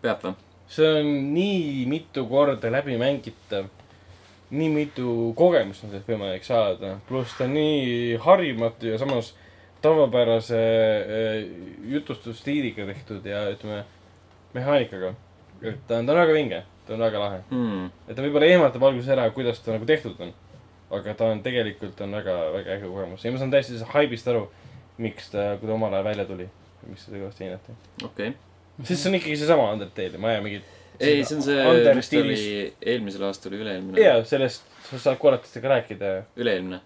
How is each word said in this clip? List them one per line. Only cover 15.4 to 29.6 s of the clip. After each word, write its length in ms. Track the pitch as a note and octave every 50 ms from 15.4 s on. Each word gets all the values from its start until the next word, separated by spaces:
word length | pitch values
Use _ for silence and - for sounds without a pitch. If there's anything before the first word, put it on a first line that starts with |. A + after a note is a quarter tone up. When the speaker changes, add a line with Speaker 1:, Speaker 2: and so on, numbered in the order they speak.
| - - - - -
Speaker 2:
Et 160 | A2 G#2+ - -
ta 120 | - A#2 A#2
on, 80 | A#2
ta 60 | B2+ D3+
on 80 | E3+
väga 140 | F3 D#3+ D#3
vinge. 280 | D#3 D3 A#2 F2+ E2+ F#2+ - _ _ -
Ta 120 | - A2
on 60 | A2
väga 200 | A#2 A2+ G#2+ G#2
lahe. 200 | G#2 G2+ G2 F#2 G2
Speaker 1:
Hmm. 400 | - C3 B2+ A#2+ A2+ G#2 F#2+ F#2 F#2 - - -
Speaker 2:
Et 140 | - A2
ta 80 | A#2+ C3+
võib-olla 240 | D3 C#3+ D3 D3+ E3
ehmatab 320 | F3+ F3+ D#3 C3+ A#2+ B2 C3
alguses 300 | C3+ C3+ B2 B2 C3+ C3+
ära, 160 | C3 A#2+ A2+
kuidas 300 | A2 - C3 A#2+ A#2 -
ta 120 | - A2+ A2
nagu 140 | A2 A2+
tehtud 320 | A2+ D3+ D3+ - A2+ F#2 -
on. 140 | F2 F2 - - - - - - - - - - - _
Aga 240 | - G2+ - G#2 G#2
ta 160 | - A#2 A2+
on 100 | A2 G#2 G2+
tegelikult, 580 | B2+ B2+ B2 A2+ G#2+ G2 - A2 F#2+ F#2 -
on 120 | G2+ G2 G2+
väga, 220 | G#2+ G2 G2 F#2 - E2 D#2
väga 260 | D#2+ G2+ F#2+ F2+ F#2+
äge 120 | G2+ G2+ F#2
kogemus. 340 | F2+ G2 F#2+ F2 F#2 F#2+ -
Ja 80 | A#2 B2
ma 80 | C3
saan 120 | C3+ C3 C3
täiesti 260 | C#3 C3 - B2 A2+ A2
haibist 420 | - - D3 D3 D3 A#2+ A2 - B2+
aru, 160 | A#2+ A2+ G#2 - - - - - - - - - _ -
miks 320 | A2+ A2 - - - -
ta, 240 | - G2+ G2+ G2+ G#2
kui 120 | G2+ A2 A2
ta 60 | A2
omal 200 | A2 A2 G#2 G2
ajal 100 | G2 G2
välja 220 | G#2+ G#2+ G#2 G2
tuli. 220 | - F#2+ F2+ F2+ F#2+ - - - - _ _ -
Miks 240 | - F#2+ F#2+ -
seda 100 | - G2+
kõvasti 300 | G2 G2 G2 G2+ - F#2
hinnati. 260 | F#2+ F#2 F#2+ - - A#2 A2+ - - _ - -
Speaker 1:
Okei. 320 | - - - B2+ A3+ C#4+ - - _ _ _ _ _ _ -
Speaker 2:
Sest 220 | C3+ - F3+ D#3
see 80 | - F#3
on 60 | G3
ikkagi 200 | F#3 F3 D#3 D3+ D3
seesama 300 | D3+ D3+ E3+ D3+